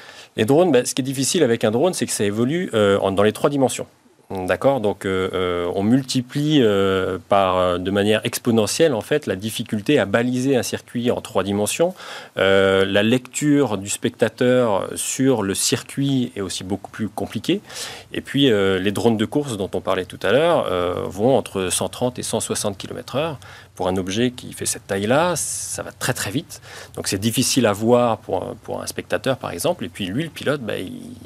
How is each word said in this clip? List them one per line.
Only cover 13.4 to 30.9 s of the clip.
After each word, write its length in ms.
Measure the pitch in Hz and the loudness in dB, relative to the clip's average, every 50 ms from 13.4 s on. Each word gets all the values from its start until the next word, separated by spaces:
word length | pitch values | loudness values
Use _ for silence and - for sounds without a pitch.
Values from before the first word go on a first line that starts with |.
| 147 151 143 143 139 110 107 95 | 0 2 4 4 4 2 0 -4
du 120 | 98 101 | -4 -6
spectateur 1000 | - - - 117 - - 120 110 - - 127 123 127 127 123 113 101 92 - - - | -6 -4 -4 -4 -2 0 -2 0 0 2 2 4 4 4 4 4 2 0 0 -4 -8
sur 480 | - - - - - 131 135 131 110 98 | -8 -6 -6 -2 0 2 2 2 2 2
le 100 | 98 95 | 0 -2
circuit 800 | - - - 123 - - - - 143 139 139 135 131 120 117 - 101 | -2 -2 -2 -2 -2 -4 -6 -6 -4 -2 0 0 0 -2 -2 -4 -6
est 20 | |
aussi 220 | 98 90 - - 98 | -8 -6 -8 -8 -6
beaucoup 260 | 92 101 95 - - | -6 -6 -6 -6 -10
plus 200 | - - 110 95 | -10 -8 -8 -8
compliquée. 500 | - - 98 - - 113 - - 170 208 - - - - - - - - - - - | -6 -6 -8 -6 -6 -6 -2 -2 -2 -2 -2 -8 -14 -12 -12 -12 -14 -16 -14 -10 -10
Et 80 | - | -8
puis, 280 | - - - 139 139 135 | -8 -4 0 2 4 4
euh, 300 | 110 101 98 95 95 92 | 4 4 4 2 2 2
les 140 | 92 104 101 | 0 -2 0
drones 240 | 104 95 117 113 104 | 2 2 2 2 2
de 80 | 107 | 0
course 320 | 95 - 147 143 - - 98 | 0 0 -2 -2 -2 -4 -6
dont 120 | 95 90 - | -4 -4 -4
on 80 | 92 | -4
parlait 240 | - - 95 92 90 | -2 -2 -2 -2 -2
tout 140 | - - - - | -6 -8 -4 0
à 80 | 92 | 2
l'heure, 340 | 104 135 160 175 165 135 107 98 | 2 4 4 4 2 2 0 0
euh, 220 | 92 90 87 90 90 95 95 95 | -2 -2 -2 -2 -2 -4 -6 -6
vont 280 | 92 95 107 127 135 | -4 0 2 4 4
entre 320 | 107 90 - - 98 95 90 | 2 2 0 -4 -4 -2 -2
cent 200 | - - 101 92 | -2 -2 -4 -4
trente 280 | - - 127 127 123 - | -4 -4 -4 -4 -4 -4
et 60 | 98 | -8
cent 160 | - - 110 | -4 -4 -4
soixante 380 | - - 110 - - 104 95 - | -4 -4 -4 -4 -4 -4 -4 -6
kilomètres 400 | - - 98 98 - - - 131 | -10 -12 -10 -12 -10 -8 -4 -4
heure. 200 | 156 170 143 - - - - - - - - - | -4 -4 -6 -10 -14 -18 -20 -20 -20 -16 -10 -6
Pour 60 | 90 92 | -2 -2
un 100 | 92 98 | 0 -2
objet 320 | 90 92 95 110 123 127 | -2 -2 -2 0 0 -2
qui 240 | 123 - - 98 - | -2 -6 -14 -14 -12
fait 140 | - 101 - | -8 -6 -6
cette 180 | - - - | -6 -6 -6
taille-là, 480 | - 101 98 101 107 127 147 170 180 170 | -6 -4 -2 0 2 2 2 2 0 -2
ça 460 | - - - - - - - - - | -4 -4 -6 -6 -8 -8 -8 -8 -10
va 100 | 87 - | -10 -12
très, 220 | - - - - 120 | -10 -6 -4 -4 -4
très 160 | - - 104 | -4 -4 -6
vite. 320 | 95 143 190 - - - - - - - - - - | -6 -6 -6 -8 -14 -18 -18 -18 -18 -18 -18 -14 -12
Donc, 120 | - - - | -10 -6 -4
c'est 100 | - 95 | -4 -2
difficile 480 | 98 117 107 135 117 - - 135 117 | -2 -2 0 0 0 0 2 4 4
à 80 | 107 101 | 4 4
voir 460 | 101 110 113 123 120 120 120 110 - | 2 2 4 4 4 4 2 0 -2
pour 240 | - - 95 90 92 | -4 -4 -4 -4 -4
un, 100 | 98 101 - | -6 -10 -12
pour 180 | - - 98 98 | -12 -10 -10 -10
un 60 | 98 | -8
spectateur, 520 | - - - - - 90 90 - 131 131 - | -10 -10 -10 -8 -4 -4 -2 -2 -2 -2 -2
par 120 | - 95 | -4 -8
exemple. 340 | 90 85 - 156 180 - 113 | -6 -4 -2 -2 -2 -4 -6
Et 60 | - | -10
puis, 160 | - - 101 | -8 -8 -6
lui, 180 | 87 98 131 165 | -4 -4 -4 -4
le 60 | 160 | -6
pilote, 320 | - - 101 123 143 147 | -8 -6 -2 -2 -2 -2
bah, 160 | 117 104 101 101 | -2 -6 -6 -6
il, 240 | 95 - | -6 -8